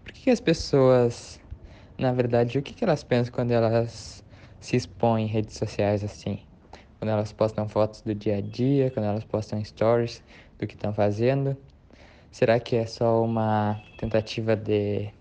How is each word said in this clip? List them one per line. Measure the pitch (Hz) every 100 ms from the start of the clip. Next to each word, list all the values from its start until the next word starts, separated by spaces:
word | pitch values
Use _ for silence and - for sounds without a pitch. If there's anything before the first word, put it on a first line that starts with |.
por | -
que | -
que | -
as | 240
pessoas, | - 165 - 139 131 127 120 120 - - - - - - - -
na | 131
verdade, | 123 120 120 120 139
o |
que | 135
que | -
elas | 214 147
pensam | - 123 120
quando | - 120
elas | 120 113 117 117 - - - - - - -
se | - 127
expõem | - - 117 113 110
em |
redes | 110 107 -
sociais | 110 - 101 104
assim? | 104 - - 98 - - - - - -
Quando | 110
elas | 107 107
postam | - 110 110 107
fotos | 107 107 -
do | - 104
dia | 107 101
a |
dia, | 104 107 127 139 131
quando | 120 104
elas | 104 -
postam | 107 107 107 107
stories | - 110 120 117 - - - - -
do | 110
que | -
tão | 104
fazendo? | 107 104 101 120 139 139 135 - - - - - - -
Será | - 123 -
que | 143 120
é | 113
só | - 117 113
uma | 113 113 110 107 107 107 - -
tentativa | 117 110 107 - 110 107
de | 107 104 101 104 104 -